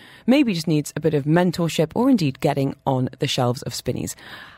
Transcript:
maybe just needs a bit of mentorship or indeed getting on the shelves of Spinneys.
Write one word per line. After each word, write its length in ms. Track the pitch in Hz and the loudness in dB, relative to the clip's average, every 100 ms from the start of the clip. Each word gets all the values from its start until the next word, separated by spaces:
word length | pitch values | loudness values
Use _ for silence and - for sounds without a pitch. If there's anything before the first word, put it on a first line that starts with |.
| - - - | -20 -10 2
maybe 280 | 277 240 | 4 4
just 120 | 170 160 | 0 0
needs 240 | 151 143 - | 0 -2 -2
a 40 | |
bit 120 | 156 | 0
of 120 | 151 | 0
mentorship 680 | 147 165 180 160 165 - 156 | 2 2 2 0 -2 0 -2
or 140 | - 262 | 0 2
indeed 320 | 247 151 - | 4 2 0
getting 340 | 151 143 135 - - | 0 0 -2 -2 -2
on 240 | 131 127 - | -2 -2 -4
the 80 | 143 | -4
shelves 340 | - 123 123 | 0 0 -2
of 100 | - | -6
Spinneys. 420 | - - 110 - - - - - | -8 -6 -6 -6 -10 -16 -18 -20